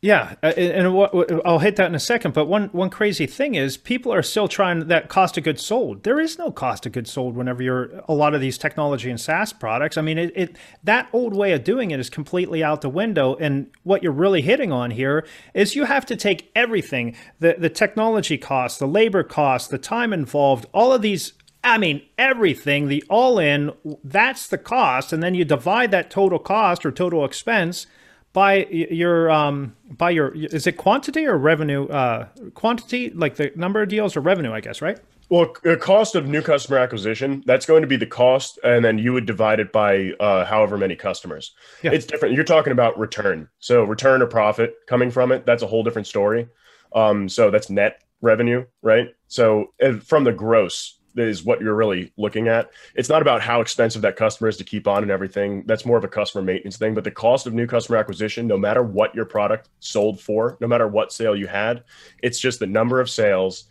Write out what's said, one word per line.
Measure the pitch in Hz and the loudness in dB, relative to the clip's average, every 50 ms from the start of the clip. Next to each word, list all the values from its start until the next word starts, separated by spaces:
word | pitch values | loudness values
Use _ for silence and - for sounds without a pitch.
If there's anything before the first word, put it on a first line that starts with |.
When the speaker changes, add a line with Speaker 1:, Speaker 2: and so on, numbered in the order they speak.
Speaker 1:
yeah, | - 196 208 165 113 - - - - | 4 4 4 4 4 -2 -8 -2 0
uh, | 156 165 | 0 2
and, | - 180 175 | 2 0 0
and | 156 190 180 185 185 | 2 2 2 2 4
what, | 190 202 196 - | 4 2 4 4
what, | 180 175 - 175 160 - 180 | 2 0 2 0 -2 2 2
I'll | 170 160 | 2 4
hit | 147 208 196 190 | 4 2 2 2
that | 190 170 | 0 0
in | 175 | 0
a | 151 | -4
second. | - - 240 233 - 180 127 | -2 -2 -2 -2 -2 -2 0
But | - 151 | 0 0
one, | 147 185 214 208 196 - | 0 0 0 -2 -2 -4
one | 175 190 185 | -4 -4 -4
crazy | - - 220 208 196 - - | -2 -2 -2 -2 0 -2 -4
thing | 131 - - 269 302 247 | -6 -4 -4 -4 -2 -2
is | 165 135 135 135 | -2 -2 -4 -4
people | - _ - 240 254 254 262 226 | -8 _ -6 -6 -4 -2 -2 -2
are | 190 | -2
still | 151 - - 214 208 190 | -2 0 -2 -2 -2 -2
trying | - - 202 180 175 165 160 160 | 0 0 0 0 0 -2 -2 0
that | 175 165 - - | 0 0 0 0
cost | - 185 190 170 - | 0 0 0 2 0
of | - 147 | -4 -4
goods | 160 151 - - | -4 -4 -4 -4
sold. | - 202 247 240 143 104 98 - | -4 -2 -2 -2 -2 -6 -8 -2
There | 202 254 294 | -2 0 0
is | 320 320 320 - | 0 -4 -4 -6
no | 349 311 | -8 -8
cost | - - - 127 113 107 - | -8 -4 -4 -4 -4 -4 -8
of | 123 | -10
goods | 113 127 117 - | -8 -8 -10 -8
sold | - - 127 127 117 | -8 -6 -6 -6 -6
whenever | 120 123 127 127 123 127 | -6 -6 -6 -6 -4 -4
you're | 127 127 127 127 - - - - - | -2 -2 -2 -4 -6 -10 -18 -6 -4
a | 160 | 0
lot | 147 147 147 147 | 0 2 0 0
of | 147 | 0
these | 131 135 123 - | -2 -4 -6 -4
technology | - 151 - - 151 147 143 127 110 127 | -6 -6 -4 -2 -2 -2 -2 -4 -4 -8
and | 120 113 | -8 -8
SaaS | - - 156 170 208 214 | -4 -4 -2 -2 -2 -6
products. | - _ - 113 110 120 143 156 - 165 | -8 _ -6 -4 -2 -2 -2 -2 -2 -4
I | 156 | -4
mean, | 156 160 160 | -2 -2 -2
it, | 170 170 165 | -4 -4 -4
it, | 190 180 165 - - - - - _ _ | -4 -6 -6 -6 -16 -20 -20 -20 _ _
that | 170 214 247 247 - | 0 0 0 -2 -2
old | - 233 247 233 196 | -2 -2 -2 -2 -2
way | 196 202 196 180 | -2 0 0 0
of | 147 113 | 0 0
doing | - 214 262 247 190 | -2 -2 -2 -2 -4
it | 156 135 | -4 -6
is | 127 - | -6 -8
completely | - - 147 - - 180 180 - 170 160 156 | -8 -12 -10 -6 -4 -4 -4 -2 -4 -2 -2
out | 151 156 151 | -2 -2 -2
the | - 139 | -4 -6
window. | 127 170 208 226 208 165 139 131 135 - | -4 -2 -4 -2 0 0 0 0 0 -2
And | 160 151 139 139 139 - _ _ | -2 -2 -2 -2 -4 -8 _ _
what | _ 175 196 196 - | _ 0 0 0 2
you're | 175 | -2
really | 143 135 170 196 196 175 127 | 0 2 2 2 4 2 2
hitting | 151 226 285 285 202 | 2 2 2 2 -2
on | 147 123 123 120 | -2 -4 -4 -4
here | 117 113 131 135 143 156 156 - - - - - _ | -4 -4 -2 0 0 -2 -2 -6 -16 -20 -20 -10 _
is | - 202 202 - | 0 0 0 0
you | 277 294 | -2 -2
have | 240 277 277 262 - | 0 0 -2 -2 -4
to | 240 | -8
take | 180 - 208 - - - _ _ | -4 -2 -2 -2 -2 -4 _ _
everything, | 220 240 233 226 196 147 - - 127 120 117 113 - - - _ _ | 0 0 0 0 -2 -4 -2 -4 -4 -4 -6 -8 -10 -20 -20 _ _
the, | 160 170 165 180 | 2 2 2 2
the | 170 165 | 0 -2
technology | 156 - 220 202 - 220 220 226 226 214 190 - 160 135 | 0 0 -2 -2 0 0 0 0 0 0 -2 -2 -4 -6
costs, | - - 139 131 127 123 - - | -4 -4 -2 -2 -2 -2 -4 -4
the | 147 139 | -4 0
labor | 147 202 220 226 196 190 156 | 2 2 2 4 2 0 -2
costs, | - - - 151 139 131 127 - - | -2 0 0 2 2 2 0 -2 -6
the | - 127 | -8 -8
time | - - - 233 240 233 208 | -6 -6 -4 -4 -2 -2 -2
involved, | 175 143 117 - 147 143 139 135 123 117 - | -4 -4 -4 0 2 2 2 2 0 -2 -6
all | _ 185 226 254 262 | _ 2 4 4 4
of | 247 | 2
these, | 208 220 202 175 - - _ _ _ _ _ _ - | 2 0 -2 -2 -6 -10 _ _ _ _ _ _ 0
I | 247 233 220 | 0 2 2
mean, | 208 170 147 143 - _ _ | 2 0 -2 -4 -8 _ _
everything, | - 240 269 262 240 220 175 135 - - 143 143 143 143 139 | -2 0 0 2 2 2 0 0 0 -2 -2 0 0 0 0
the | 139 147 - _ | -2 -4 -2 _
all | 190 220 247 262 247 214 | 2 2 4 4 4 4
in, | 165 147 143 143 143 151 - _ _ 160 151 - _ | 2 2 2 2 0 -4 -6 _ _ -14 -14 -12 _
that's | 139 131 196 226 262 262 - - | -4 0 0 0 0 0 -6 -8
the | - - - | -6 -8 -8
cost. | - - 226 254 240 160 127 127 135 - - | -6 -2 0 2 2 2 2 0 -2 -4 -4
And | 156 165 | -4 -2
then | 175 185 | -2 0
you | 180 175 | 0 0
divide | 143 151 131 117 170 196 233 247 240 | 0 0 -2 0 0 0 0 0 2
that | 196 185 165 - | 0 0 -2 -2
total | - 196 196 190 180 156 | -2 2 2 2 2 0
cost | - - 190 220 220 190 175 170 - | -2 -2 0 2 2 2 2 0 -2
or | 156 | -6
total | 131 - 180 180 170 160 143 | -2 -2 -2 0 0 0 -2
expense | 131 - - - - 233 214 175 165 180 - - _ _ _ _ _ _ _ _ _ _ | -2 -4 -8 -6 -2 0 0 0 -2 -4 -8 -14 _ _ _ _ _ _ _ _ _ _
by | 190 196 196 196 196 190 - | 2 4 4 4 4 2 0
y-, | - 165 165 - | -2 -4 -4 -4
your, | 165 165 170 175 175 165 165 165 | -2 -2 0 2 2 4 4 4
um, | 160 151 151 147 143 143 139 123 107 _ _ - | 4 4 2 0 -2 -4 -6 -8 -12 _ _ -20
by | 156 - 170 175 | -6 -2 0 0
your, | 175 160 147 131 - | 2 2 0 0 -2
is | 151 156 - - 156 131 180 | -6 -10 -6 -6 -2 -2 -2
it | 170 | -4
quantity | - - 190 208 - 294 - 285 311 320 | 0 2 2 2 2 0 -4 -4 -2 0
or | 294 220 156 | 0 0 2
revenue? | 131 151 165 147 156 147 139 139 139 - | 4 4 2 2 2 -2 -2 -2 -4 -4
Uh, | 143 143 131 123 117 113 113 - _ 247 240 - - | -2 -2 0 0 0 -2 -6 -12 _ -20 -20 -20 -18
quantity, | - - 220 240 226 - _ - 247 247 240 | -4 -2 -2 -2 -2 -6 _ -6 -6 -6 -6
like | - 165 165 147 - - | -4 -4 -4 -4 -2 -4
the | 151 139 - | -6 -6 -4
number | 165 170 180 202 214 | -6 -6 -2 -2 -2
of | 214 196 | -2 -2
deals, | 202 214 214 196 - 160 | -2 -2 -2 -2 -2 -2
or | |
revenue, | 135 165 196 185 156 120 | 0 0 0 0 0 -4
I | 110 110 | -6 -6
guess, | 107 110 110 - | -8 -10 -12 -6
right? | - 165 208 - _ _ _ _ _ _ | -6 -6 -6 -6 _ _ _ _ _ _
Speaker 2:
Well, | 180 175 165 160 - | 4 4 4 2 0
c-, | - _ 170 | -4 _ 0
the | 165 - | 0 0
cost | - - 190 208 220 202 - | 2 4 4 4 4 4 0
of | 185 143 135 | -4 -2 -2
new | 147 151 | -4 -2
customer | 151 - 151 143 135 - 139 135 | 0 0 0 0 0 0 2 2
acquisition, | 127 123 120 110 95 107 113 113 131 139 139 135 135 | 2 2 -2 -4 -4 -4 -4 -2 -2 -4 -4 -4 0
that's | 127 127 131 - | 2 2 2 4
going | - 160 160 | 6 4 4
to | 160 135 | 6 4
be | 135 | 0
the | 123 113 | -2 -2
cost, | 107 - - 123 127 131 135 131 - - - | -4 0 2 4 4 4 2 0 -4 -14 -4
and | - 123 120 120 117 | 0 2 4 4 4
then | 113 110 107 | 4 2 2
you | 107 120 127 | 0 0 0
would | 127 117 | 0 -2
divide | 101 110 90 110 107 107 107 | -4 -2 0 2 2 2 2
it | 107 95 | 0 0
by, | - 110 107 104 98 98 95 92 - - | 0 2 2 4 2 2 0 -2 -4 -2
uh, | 104 104 98 95 90 | 0 2 2 2 0
however | 92 107 107 107 101 101 101 | 0 2 2 2 2 0 -2
many | 98 95 87 - | -2 -2 -4 -4
customers. | - 101 90 - - 90 78 76 - - _ _ _ - - - | -6 -6 -6 -6 -10 -12 -14 -14 -14 -18 _ _ _ -20 -20 -8
Speaker 1:
Yeah. | - 165 127 | -2 0 0
Speaker 2:
It's | 156 123 | 0 -2
different. | - - 151 156 110 120 | -4 -4 -2 0 0 0
You're | 135 156 | 0 2
talking | 156 170 160 147 147 131 | 4 4 4 4 2 2
about | 123 120 113 107 - | 2 2 2 2 0
return. | 110 107 - - 104 101 90 80 78 - _ _ | -6 -6 -4 -4 -2 -2 -2 -2 -6 -16 _ _
So | - - 120 120 113 | -2 2 4 4 4
return | 101 110 110 - 135 131 131 | 2 0 0 4 4 4 4
or | 127 113 | 4 2
profit | 110 113 107 107 104 - 117 117 - - _ | 2 2 2 2 2 2 0 -2 -2 -10 _
coming | - 127 123 123 123 | -2 0 0 2 2
from | 120 127 123 127 | 2 0 2 2
it, | 131 127 120 | 2 0 2
that's | - 120 117 117 | 0 0 2 0
a | 98 | -2
whole | 107 113 110 | 0 0 0
different | 117 117 113 101 - | 0 -2 -2 -4 -2
story. | - 107 101 104 107 117 120 120 _ _ _ _ _ _ _ _ - | 0 0 2 2 2 0 -4 -6 _ _ _ _ _ _ _ _ 2
Um, | 110 110 107 104 104 101 95 | 4 4 4 4 2 0 -4
so | 92 - 117 104 | 0 4 4 4
that's | 98 107 - - | 4 2 0 0
net | 98 101 101 107 - _ _ _ _ _ | -2 0 0 0 0 _ _ _ _ _
revenue, | - 117 110 110 120 120 120 123 127 _ _ _ | 2 2 4 4 4 0 0 -2 -4 _ _ _
right? | - 113 110 117 131 - - _ _ _ | 2 4 4 4 4 0 -8 _ _ _
So, | - - 120 110 107 107 104 - _ _ | 0 2 4 4 4 2 0 -4 _ _
uh, | 123 135 127 | 2 2 2
from | 107 - _ - 151 139 | 0 -2 _ 2 4 4
the | 123 104 | 4 0
gross | 90 104 110 117 113 101 87 - - - - - _ _ _ _ 123 | 0 0 2 4 4 2 2 -2 -10 -12 -12 -16 _ _ _ _ -2
is | 117 113 107 90 80 | -2 -2 -2 -4 0
what | 104 120 - | 0 0 0
you're | 104 107 107 | 0 -2 0
really | 104 113 107 98 90 90 - _ - | 2 2 0 0 -2 -6 -10 _ -4
looking | 104 104 - 107 113 117 | -4 -4 -2 -2 0 2
at. | 113 117 - - _ - - - _ | 2 2 0 -2 _ -20 -20 -12 _
It's | - 127 - | -6 -2 2
not | 151 160 | 2 4
about | 151 143 127 113 | 4 4 2 2
how | 107 113 120 120 | 0 0 0 0
expensive | 113 - - - 120 113 113 113 | 0 -2 0 0 0 0 0 0
that | 104 104 95 - | -2 -2 0 2
customer | 113 110 - - 113 110 | 0 0 0 0 -2 -2
is | 107 - | -2 -4
to | 98 | -10
keep | - - 104 - | -10 -10 -4 -2
on | 104 101 101 | 0 0 0
and | 107 101 | 0 0
everything. | 98 95 95 95 - 101 101 101 101 98 - | -2 -2 -2 -6 -4 -4 -4 -4 -4 -8 -2
That's | 104 110 107 - | -2 -2 -2 0
more | - 120 117 | 0 0 0
of | 95 | 0
a | 95 | -2
customer | - - 104 - - 104 95 | -4 -4 -4 -4 -4 -6 -2
maintenance | 92 92 95 - 101 95 | -2 -2 -4 -4 -10 -8
thing. | - 110 110 110 | -4 -4 -2 -2
But | 107 95 | -2 -4
the | 107 | -6
cost | 98 - - 113 123 135 - 123 | -10 -2 0 2 2 2 0 -4
of | 113 | -4
new | 117 120 | -4 -4
customer | 117 - 117 110 - 120 110 | 0 -2 -2 -2 0 0 0
acquisition, | 107 - 98 80 107 107 - - 120 117 | 0 -2 -4 -6 -6 -6 -4 -4 -2 0
no | 104 98 | 0 0
matter | 98 101 107 120 127 | 0 2 2 2 0
what | 113 98 98 - - - | 0 0 0 0 0 0
your | 110 113 | -6 -8
product | - - 107 104 104 110 110 - _ _ _ | -4 -2 -2 0 0 -2 -4 -6 _ _ _
sold | - - - 113 104 107 104 92 | -16 -6 -2 0 0 0 -2 -4
for, | - - 107 110 113 120 120 - | -8 -4 -2 -2 -2 -2 -4 -4
no | 120 117 | -2 0
matter | 120 117 117 107 | 2 2 2 2
what | 104 107 110 - - | 0 0 -2 -2 -4
sale | - 113 110 104 | -4 -2 -2 0
you | 101 98 92 | -2 -4 -4
had, | 98 101 104 110 120 120 _ _ - - - - _ _ | -4 -2 -2 -2 -2 -4 _ _ -20 -20 -20 -20 _ _
it's | - 123 120 - | -6 -4 -4 -2
just | - 131 120 - | -4 -4 -2 -2
the | 110 95 | -6 -2
number | 98 110 113 120 127 131 | 0 0 0 2 2 0
of | 127 120 | 0 -2
sales | - - 110 104 98 92 95 95 90 - - _ | 0 0 2 2 2 2 0 -2 -4 -8 -18 _